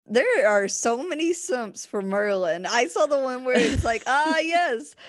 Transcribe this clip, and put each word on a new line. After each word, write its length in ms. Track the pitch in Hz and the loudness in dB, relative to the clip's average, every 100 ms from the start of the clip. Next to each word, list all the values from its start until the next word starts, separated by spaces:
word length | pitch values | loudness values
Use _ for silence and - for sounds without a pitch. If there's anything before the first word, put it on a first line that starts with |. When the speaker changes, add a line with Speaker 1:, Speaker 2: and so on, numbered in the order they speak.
| - | -2
Speaker 1:
there 400 | 226 466 453 214 | 0 2 4 4
are 180 | 202 196 | 4 2
so 360 | - 233 233 359 | 0 0 -2 -4
many 240 | 302 330 | -4 -2
simps 540 | 349 - 254 214 - - | -2 -4 -6 -6 -12 -8
for 160 | 208 | -6
Merlin. 640 | 190 202 208 190 175 170 180 | -2 -2 0 0 0 -2 0
I 220 | 233 330 | 0 0
saw 180 | 415 294 | 2 2
the 140 | 285 | 2
one 260 | 262 254 254 | -2 -4 0
where 100 | 247 | 2
it's 300 | 226 - 233 | 2 2 0
like, 180 | 226 | -2
Speaker 2:
<laughs> 40 | 240 | 0
Speaker 1:
"Ah, 320 | 277 311 320 | 0 2 0
yes, 560 | 320 339 349 233 294 - | 0 0 0 -2 -8 -18